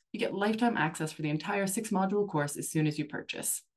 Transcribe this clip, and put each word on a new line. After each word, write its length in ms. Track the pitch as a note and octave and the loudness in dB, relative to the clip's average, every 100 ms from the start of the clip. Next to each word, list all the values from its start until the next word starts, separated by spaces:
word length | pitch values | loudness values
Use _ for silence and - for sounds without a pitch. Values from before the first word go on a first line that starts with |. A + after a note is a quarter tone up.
| _ | _
You 80 | G#3+ | -4
get 160 | A3+ F#3+ | -2 0
lifetime 420 | G#3 A3 A#3+ - | 2 4 2 4
access 340 | D#3 - D#3 | 0 0 -4
for 100 | - | -2
the 80 | D3+ | -2
entire 380 | D#3 F#3+ G3+ G3 | 0 0 0 0
six-module 600 | G#3 G#3+ G3+ F#3+ G#3 G3+ | -2 0 0 2 2 0
course 300 | D3+ D3 - | 0 0 -2
as 120 | D3 | -2
soon 160 | D#3+ D3+ | 2 2
as 140 | D3 | 2
you 60 | - | -4
purchase. 560 | - - - - - _ | -6 -8 -6 -4 -4 _